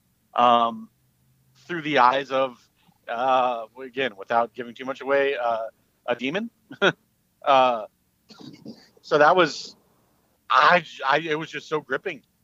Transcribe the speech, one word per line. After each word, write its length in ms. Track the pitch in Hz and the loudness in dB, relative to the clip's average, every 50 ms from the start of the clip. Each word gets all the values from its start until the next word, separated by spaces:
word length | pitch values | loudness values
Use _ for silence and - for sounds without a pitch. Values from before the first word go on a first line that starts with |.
| _ _ _ _ _ _ - | _ _ _ _ _ _ 0
Um, 520 | 117 120 123 120 117 117 117 113 110 226 - _ _ _ _ _ _ _ _ _ _ _ _ _ _ _ | 2 4 4 4 4 2 0 -4 -8 -14 -20 _ _ _ _ _ _ _ _ _ _ _ _ _ _ _
through 160 | - 175 165 | -10 -10 -8
the 160 | 147 151 147 | -6 -2 2
eyes 340 | 127 120 123 127 139 143 127 | 4 4 4 4 2 -2 -4
of, 340 | 135 131 135 127 120 _ _ _ _ _ _ _ _ _ _ - | -2 -2 -2 -4 -6 _ _ _ _ _ _ _ _ _ _ -10
uh, 560 | 120 117 127 135 131 131 123 127 120 117 113 110 _ 127 135 | -6 -4 0 0 2 2 0 0 -2 -6 -10 -14 _ -18 -18
again, 320 | 127 117 131 135 120 104 | -10 -6 -6 -6 -6 -6
without 380 | 95 98 - 120 117 117 117 _ | -10 -6 -2 -2 0 -2 -2 _
giving 220 | 123 120 120 113 | -12 -14 -14 -14
too 100 | - 131 | -12 -10
much 160 | 131 135 - | -10 -10 -8
away, 340 | 127 131 139 139 139 139 139 | -4 -2 0 0 2 0 -2
uh, 280 | - 123 117 117 110 113 110 - _ _ _ _ _ _ | -2 -2 -2 -2 -4 -6 -10 -14 _ _ _ _ _ _
a 100 | - 123 | -6 -6
demon. 340 | 117 120 135 160 202 226 233 _ _ _ - 131 - | -4 -4 -6 -6 -6 -8 -10 _ _ _ -20 -6 0
<laughs> 140 | 202 185 - _ _ _ _ _ _ _ _ _ - | 0 0 0 _ _ _ _ _ _ _ _ _ 0
Uh, 420 | 143 139 131 131 127 120 110 104 - _ _ _ _ _ _ _ _ - - - - - - - - - - _ _ _ _ | 2 4 4 4 2 0 -2 -6 -12 _ _ _ _ _ _ _ _ -20 -20 -20 -20 -20 -20 -20 -20 -20 -20 _ _ _ _
so 160 | _ - 165 | _ 0 2
that 180 | 147 147 156 180 | 4 6 6 6
was, 400 | 185 170 143 - - - - - _ _ _ _ _ _ _ _ _ _ _ _ _ _ - | 4 2 2 0 -6 -14 -18 -20 _ _ _ _ _ _ _ _ _ _ _ _ _ _ 0
I, 340 | 120 127 147 156 175 180 156 - - - 131 | 2 4 4 4 4 2 0 -4 -12 -8 -2
I, 120 | 135 143 156 | -2 -2 -2
it 200 | 165 165 151 156 | -2 -4 -6 -6
was 100 | 160 - | -6 -8
just 180 | - - - - | -12 -14 -8 -6
so 100 | 160 151 | -6 -6
gripping 400 | - - 131 147 - 196 160 117 _ _ _ _ | -4 -6 -6 -6 -6 -8 -10 -12 _ _ _ _